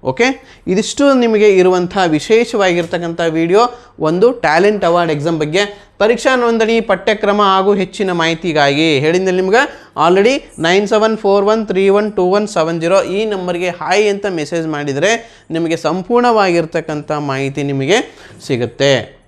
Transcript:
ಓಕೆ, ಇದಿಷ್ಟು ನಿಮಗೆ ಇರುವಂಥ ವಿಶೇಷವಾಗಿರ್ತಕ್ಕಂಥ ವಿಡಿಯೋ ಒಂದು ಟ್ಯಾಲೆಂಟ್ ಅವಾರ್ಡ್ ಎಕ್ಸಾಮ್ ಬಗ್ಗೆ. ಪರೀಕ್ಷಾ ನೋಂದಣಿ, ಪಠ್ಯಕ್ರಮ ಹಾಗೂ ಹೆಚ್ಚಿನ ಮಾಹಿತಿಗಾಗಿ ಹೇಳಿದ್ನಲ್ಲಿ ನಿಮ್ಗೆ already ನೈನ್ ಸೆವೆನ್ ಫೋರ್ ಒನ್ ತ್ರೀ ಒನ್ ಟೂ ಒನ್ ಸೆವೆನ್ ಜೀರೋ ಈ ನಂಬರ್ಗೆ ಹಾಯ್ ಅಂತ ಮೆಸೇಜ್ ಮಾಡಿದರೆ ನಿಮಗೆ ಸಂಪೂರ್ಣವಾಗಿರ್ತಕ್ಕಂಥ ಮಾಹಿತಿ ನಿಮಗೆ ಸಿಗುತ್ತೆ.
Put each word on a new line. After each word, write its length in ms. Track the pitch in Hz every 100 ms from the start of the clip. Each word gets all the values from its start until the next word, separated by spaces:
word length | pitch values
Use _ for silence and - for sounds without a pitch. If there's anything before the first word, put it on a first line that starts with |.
ಓಕೆ, 560 | - 127 240 269 - - -
ಇದಿಷ್ಟು 480 | 185 - - 277
ನಿಮಗೆ 420 | 269 240 214 208 190
ಇರುವಂಥ 420 | 180 185 180 190 180
ವಿಶೇಷವಾಗಿರ್ತಕ್ಕಂಥ 1120 | 151 - 220 233 226 190 175 170 175 170 170
ವಿಡಿಯೋ 400 | 170 160 165 196 240 - - -
ಒಂದು 320 | 156 170 233
ಟ್ಯಾಲೆಂಟ್ 520 | 262 160 160 202 214
ಅವಾರ್ಡ್ 280 | 175 175 170
ಎಕ್ಸಾಮ್ 260 | 151 151 165
ಬಗ್ಗೆ. 500 | 151 175 202 202 - _
ಪರೀಕ್ಷಾ 380 | 208 233 285 262
ನೋಂದಣಿ, 440 | 240 226 220 226
ಪಠ್ಯಕ್ರಮ 600 | 226 190 - 214 208 208
ಹಾಗೂ 320 | 202 190 190
ಹೆಚ್ಚಿನ 380 | 202 185 - 196
ಮಾಹಿತಿಗಾಗಿ 840 | 180 160 165 185 151 143 143 160 143
ಹೇಳಿದ್ನಲ್ಲಿ 440 | 151 170 190 185
ನಿಮ್ಗೆ 500 | 185 214 277 - - - 160
already 340 | 185 208 277 - -
ನೈನ್ 300 | 165 185 208
ಸೆವೆನ್ 300 | 220 220 220
ಫೋರ್ 260 | 202 196
ಒನ್ 220 | 202 220 214
ತ್ರೀ 220 | 185 196
ಒನ್ 240 | 202 214
ಟೂ 100 | 208
ಒನ್ 260 | 180 202 214
ಸೆವೆನ್ 320 | 180 160 165
ಜೀರೋ 220 | 165 190
ಈ 220 | 160 190
ನಂಬರ್ಗೆ 440 | 220 196 180 175 180
ಹಾಯ್ 420 | - 160 190 214
ಅಂತ 160 | 196 202
ಮೆಸೇಜ್ 360 | 175 147 170 160
ಮಾಡಿದರೆ 760 | 151 147 139 180 233 - - _
ನಿಮಗೆ 260 | 165 165 160
ಸಂಪೂರ್ಣವಾಗಿರ್ತಕ್ಕಂಥ 1400 | 156 170 180 240 247 226 190 170 160 170 160 151 -
ಮಾಹಿತಿ 500 | 151 143 131 135 139
ನಿಮಗೆ 320 | 143 135 135 214 - - - - -
ಸಿಗುತ್ತೆ. 760 | 127 117 - 139 131 104 -